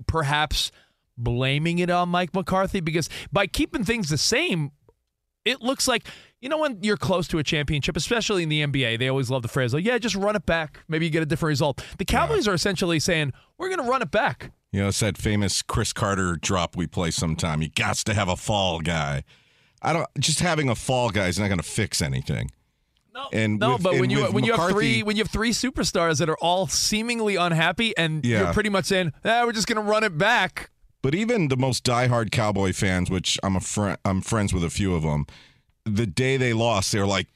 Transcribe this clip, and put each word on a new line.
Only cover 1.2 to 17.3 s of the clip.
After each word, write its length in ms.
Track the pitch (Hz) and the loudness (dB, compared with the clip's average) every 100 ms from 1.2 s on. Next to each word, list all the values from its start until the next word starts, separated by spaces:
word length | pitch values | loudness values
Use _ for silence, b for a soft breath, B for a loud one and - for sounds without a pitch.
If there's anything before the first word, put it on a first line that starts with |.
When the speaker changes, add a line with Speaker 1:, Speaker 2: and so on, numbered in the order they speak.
| 117 120 131 143 165 170 | -2 0 0 0 0 0
Speaker 1:
it 100 | 175 | 2
on 180 | 175 175 | 2 2
Mike 240 | 175 180 | 0 0
McCarthy? 460 | 190 175 190 190 196 | -2 0 0 0 -2
Because 280 | 156 160 147 B B | -2 -2 -2 B B
by 160 | 196 202 | 0 0
keeping 380 | - 311 311 | 0 -2 -2
things 240 | 185 233 156 | -2 0 0
the 80 | 151 | 0
same, 540 | - 247 339 180 143 - _ _ _ _ _ _ | 2 2 2 0 -4 -8 _ _ _ _ _ _
it 160 | 220 254 | -2 -2
looks 260 | 226 277 - | -2 0 0
like, 200 | 233 - B B _ | 0 -4 B B _
you 80 | 254 | -6
know, 100 | 311 | -2
when 200 | 302 208 | -2 0
you're 140 | 214 208 | -2 0
close 320 | - 180 147 | 0 0 0
to 100 | 165 | -2
a 40 | |
championship, 540 | 143 156 147 151 - 175 | 0 -2 0 -2 -2 -4
especially 460 | - 233 208 196 | -2 -2 0 0
in 60 | 160 | 0
the 140 | 151 | 0
N 80 | 147 | 0
B 140 | 139 | 0
A, 120 | 120 113 | 0 0
they 120 | 131 | 0
always 220 | 135 123 | 0 0
love 120 | 131 | -2
the 60 | 113 | -2
phrase, 240 | 147 127 | -2 0
like, 100 | 139 | 0
"Yeah, 120 | 202 247 | 0 0
just 160 | 226 | 0
run 220 | 190 202 208 | 0 0 0
it 80 | - | 0
back. 340 | 165 156 - - | -2 -2 -10 -6
Maybe 160 | 160 165 | -2 0
you 40 | |
get 120 | 160 | 0
a 40 | 156 | 0
different 220 | 127 160 | 0 0
result." 320 | 139 151 - B - | 2 0 -2 B -8
The 60 | |
Cowboys 420 | 185 240 339 440 220 | 0 0 2 2 2
Speaker 2:
Yeah. 60 | |
Speaker 1:
are 20 | |
essentially 460 | 180 208 185 180 165 | 0 0 0 0 0
saying, 320 | - 160 147 b b - | 2 0 -2 b b -10
"We're 120 | 370 | -6
gonna 180 | 370 240 | -2 0
run 140 | 262 | 0
it 80 | 202 | 0
back." 420 | 208 226 123 - - _ | 0 0 -2 -12 -20 _
Speaker 2:
You 80 | 98 | 0
know, 60 | 98 | 0
it's 120 | - | 0
that 160 | 110 85 | 0 0
famous 460 | 113 104 98 - | 0 0 0 -2
Chris 300 | - - 104 | -2 -2 -2
Carter 420 | - 107 95 92 82 | -2 0 2 0 -2
drop 400 | - 95 82 - | 0 0 0 -2
we 100 | 80 | -4
play 240 | - 85 | -2 -2
sometime. 520 | - 85 | -2 -2